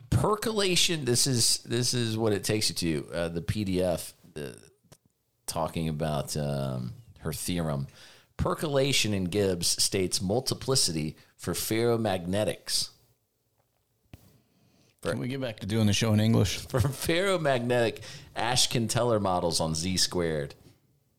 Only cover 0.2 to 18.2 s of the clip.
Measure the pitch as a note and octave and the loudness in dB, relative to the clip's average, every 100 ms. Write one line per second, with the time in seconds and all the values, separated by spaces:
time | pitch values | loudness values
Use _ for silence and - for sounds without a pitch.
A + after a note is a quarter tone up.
0.2 | F#3 G#3 A#3 G3 G3 F3 - E3 B2 B2 | 2 0 -2 0 2 4 4 2 2 2
1.2 | C#3 A#2+ A2 - - A#2+ A#2+ B2+ A2+ A2 | 4 4 2 0 -2 -2 0 0 0 0
2.2 | A2+ G2+ - A2 G#2 - E2+ D2+ - D#2+ | 0 0 0 0 0 -2 -2 -2 -4 -4
3.2 | E2+ E2+ D#2+ G#2+ G2 F2+ F2+ E2 - - | -4 -4 -4 -4 0 0 2 0 -4 -16
4.2 | - D2+ C2+ A1+ G#1+ _ _ - _ _ | -18 -12 -12 -12 -20 _ _ -20 _ _
5.2 | _ _ - E2+ D#2 E2+ D#2+ D2+ D#2 D2 | _ _ -8 -4 -2 -2 -2 -2 -2 -2
6.2 | C#2 D2+ D2 C#2+ C2+ B1+ B1 - - - | -2 -4 -2 -2 -4 -4 -6 -10 -18 -10
7.2 | E2 D2 - F2 D#2 C#2 C#2 - - - | -8 -6 -4 -2 -2 -2 -6 -12 -20 -20
8.2 | _ - E3+ F3+ D#3 C#3 C#3 - G#2+ G2 | _ -6 -4 -2 0 2 2 2 2 0
9.2 | F#2 G2+ G2 F2 E2+ - - G2+ F2+ - | 0 2 2 2 0 0 0 0 0 0
10.2 | F#2 A2+ B2 - - C3 - D#2 D#2 - | 0 0 0 -4 0 0 2 0 -4 -8
11.2 | - _ - E2+ - A2 A#2+ A#2 G#2+ F#2 | -18 _ -6 -4 -2 0 2 2 0 -2
12.2 | E2+ G2 G2+ - - - - - _ _ | -2 0 0 -2 -4 -4 -4 -10 _ _
13.2 | _ _ _ _ _ _ _ _ _ - | _ _ _ _ _ _ _ _ _ -20
14.2 | - _ _ _ _ _ _ _ G2 - | -20 _ _ _ _ _ _ _ -6 -4
15.2 | B2+ C#3 B2+ A2 G2+ A2 G#2+ G2 A2+ G#2+ | -4 -6 -6 -6 -4 2 4 4 4 4
16.2 | G#2+ A2+ G2+ - - B2+ C#3 B2+ - E3 | 6 4 2 0 -4 0 0 0 -2 0
17.2 | G3 F#3 D3+ B2+ A#2+ B2 A2+ - - - | 2 0 2 0 2 2 2 0 -10 -16